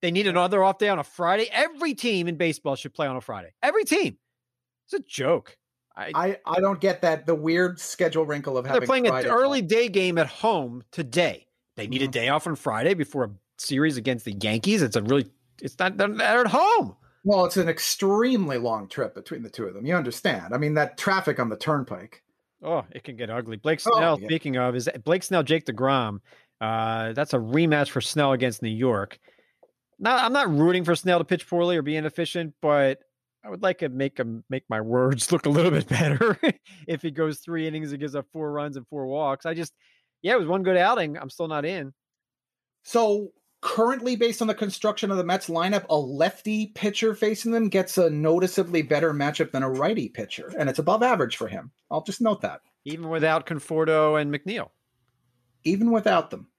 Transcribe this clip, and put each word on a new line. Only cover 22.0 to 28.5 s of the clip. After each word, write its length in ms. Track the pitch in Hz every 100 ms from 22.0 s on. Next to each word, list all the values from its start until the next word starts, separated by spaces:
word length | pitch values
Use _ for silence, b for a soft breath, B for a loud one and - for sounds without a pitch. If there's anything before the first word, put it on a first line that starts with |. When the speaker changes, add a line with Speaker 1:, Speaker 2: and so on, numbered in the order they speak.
| 104 - _ _ _ _
Speaker 1:
Oh, 240 | 147 165 104
it 120 | -
can 120 | - 117
get 120 | 113
ugly. 300 | 113 113 113
Blake 240 | 147 160
Speaker 2:
Oh, 140 | - 226
Speaker 1:
Snell, 200 | 165 160
Speaker 2:
yeah. 80 | 190
Speaker 1:
speaking 300 | 160 151 127
of, 180 | 123
is 140 | 123 117 131
Blake 180 | 131 180
Snell, 200 | - 185
Jake 240 | 147 160 -
DeGrom. 540 | 107 131 139 113 101 _ b b _
Uh, 500 | 110 113 113 113 110
that's 220 | 117 151
a 40 | 131
rematch 520 | 110 139 165 151 139
for 100 | -
Snell 320 | - - 143
against 300 | 131 127